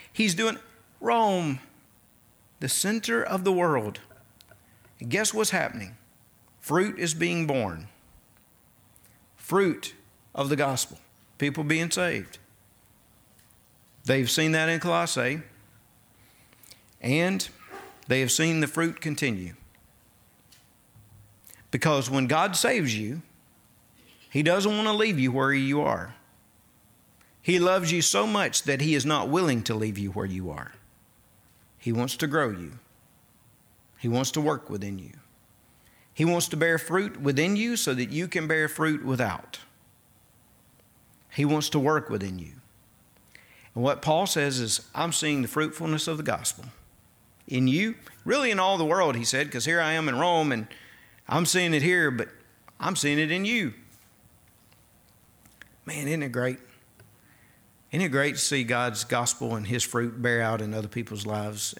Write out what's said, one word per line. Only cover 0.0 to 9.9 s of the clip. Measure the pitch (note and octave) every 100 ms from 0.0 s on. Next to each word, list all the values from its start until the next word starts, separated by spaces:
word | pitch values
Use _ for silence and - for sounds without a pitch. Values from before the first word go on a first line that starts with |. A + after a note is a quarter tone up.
| -
He's | - G#3+ E3+
doing | A3+ - - - _ -
Rome, | A3+ A#3 A3 F#3 D#3+ C3 - - _ _ _ _ _ _ _ -
the | C3+
center | - F#3+ A3+ A3 A#3
of | - F#3+
the | F#3+
world. | F3+ F3 C#3 G#2+ - - - - _ - - _ - - -
And | A#2+
guess | F3 G#3+
what's | G#3+ G#3+
happening? | F#3+ B2+ A#2 G2 A2+ _ _ _ _ _ _
Fruit | - D#3+ G3+ -
is | E3+
being | D#3+ E3+ E3+ D#3+
born. | C3+ G2+ D#2+ F#2 - - - _ _ _ _ _ _ _ - - _ _
Fruit | - - F#3 F#3+ - -